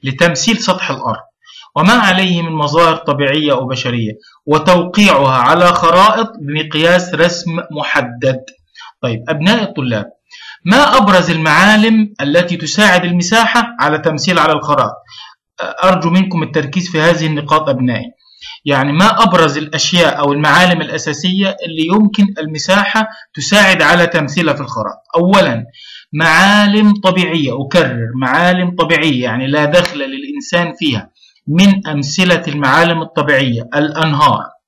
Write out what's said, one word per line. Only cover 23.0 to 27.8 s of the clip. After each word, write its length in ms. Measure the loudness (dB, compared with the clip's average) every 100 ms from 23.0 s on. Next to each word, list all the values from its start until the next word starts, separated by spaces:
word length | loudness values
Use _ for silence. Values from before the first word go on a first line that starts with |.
| -4 -8 -18
تساعد 480 | -10 0 2 4 2
على 260 | 2 2 2
تمثيلها 460 | 0 -2 -2 -2
في 80 | -2
الخرائط؟ 400 | -6 -8 -8 -10 _ 0
أولا، 500 | 2 2 2 -2 -8 -18 -20 -20 _
معالم 800 | -2 2 4 4 4 4 4 4
طبيعية، 580 | 4 2 0 0 0 -2 -4
أكرر، 500 | 0 0